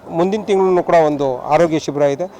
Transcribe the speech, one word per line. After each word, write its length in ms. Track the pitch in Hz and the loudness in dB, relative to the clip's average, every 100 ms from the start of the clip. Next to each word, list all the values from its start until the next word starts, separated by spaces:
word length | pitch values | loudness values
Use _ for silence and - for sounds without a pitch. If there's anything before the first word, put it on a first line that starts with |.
| - | -8
ಮುಂದಿನ 340 | 165 180 214 | -2 -2 -2
ತಿಂಗಳೂ 400 | 208 196 190 180 | -2 0 2 2
ಕೂಡ 120 | 170 170 | 2 4
ಒಂದು 460 | 151 147 139 127 | 4 2 -2 -4
ಆರೋಗ್ಯ 380 | - 151 170 156 | 0 2 2 0
ಶಿಬಿರ 220 | - 143 | -4 -2
ಇದೆ. 300 | 147 139 180 - | 0 -2 -6 -12